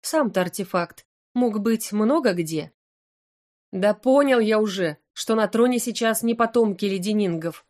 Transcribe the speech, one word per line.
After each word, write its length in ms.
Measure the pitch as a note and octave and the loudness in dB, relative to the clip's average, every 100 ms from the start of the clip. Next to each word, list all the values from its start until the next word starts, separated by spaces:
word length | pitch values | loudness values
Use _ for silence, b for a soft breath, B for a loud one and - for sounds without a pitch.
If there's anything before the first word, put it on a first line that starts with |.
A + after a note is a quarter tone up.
Сам-то 380 | - D#4+ A#3+ F#3 | -2 -2 0 -2
артефакт 640 | F3 - F#3 F#3 E3+ - _ _ _ | -4 -6 -4 -4 -4 -10 _ _ _
мог 240 | B3 B3 G#3+ | -2 0 0
быть 320 | G#3 A3 - | -2 -2 -2
много 400 | G#3 G#3+ D#4 B3 | -2 0 2 0
где. 400 | F3 D#3+ D#3 D#3 _ _ _ _ _ _ _ _ _ _ | -2 -4 -6 -8 _ _ _ _ _ _ _ _ _ _
«Да 220 | F#3+ G3+ | -2 0
понял 460 | G#3 B3+ C4+ C#4+ B3 | 0 2 4 4 4
я 180 | A3 G#3+ | 4 2
уже, 400 | G#3+ F#3+ E3+ D3 _ | 0 -2 -4 -4 _
что 220 | - - | -12 -2
на 120 | A3 G#3 | 0 0
троне 300 | A3+ B3 B3 | 2 2 2
сейчас 440 | A#3+ A3+ A3+ A3 | -4 -2 -2 0
не 120 | A#3 | -2
потомки 500 | A#3 A3+ A#3+ A3 F#3 G3+ | 0 0 2 2 0 -4
леденингов» 800 | F#3+ F#3+ G#3+ G3 E3 E3 - | -2 -2 0 0 -2 -6 -10